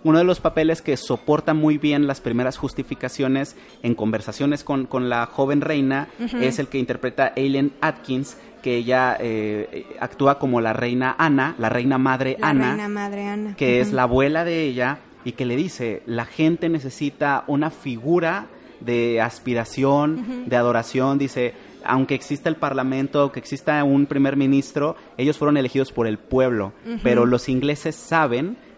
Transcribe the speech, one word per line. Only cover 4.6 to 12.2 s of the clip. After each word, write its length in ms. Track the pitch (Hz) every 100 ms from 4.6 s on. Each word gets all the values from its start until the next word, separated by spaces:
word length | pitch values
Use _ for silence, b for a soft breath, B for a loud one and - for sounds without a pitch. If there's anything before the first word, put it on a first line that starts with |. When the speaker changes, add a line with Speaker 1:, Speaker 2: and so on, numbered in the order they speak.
Speaker 1:
con, 220 | - 135 127
con 240 | 131 123
la 160 | 120 120
joven 360 | - 139 143
reina 480 | 151 147 135 135 151 -
Speaker 2:
Ujú. 140 | 240 247
Speaker 1:
es 220 | 131 123
el 80 | 135
que 100 | 135
interpreta 560 | 123 120 127 131 135 131
Aileen 380 | 139 135 143 -
Atkins, 560 | 156 147 - 131 139 - B B
que 160 | 127 120
ella, 400 | 120 127 127 -
eh, 640 | 117 110 107 107 - - - -
actúa 380 | 123 - 139 139
como 240 | 139 120
la 120 | 113
reina 420 | 110 120 123 131 -
Ana, 380 | 160 139 131 -
la 120 | 113
reina 280 | 120 127 131
madre 400 | 131 131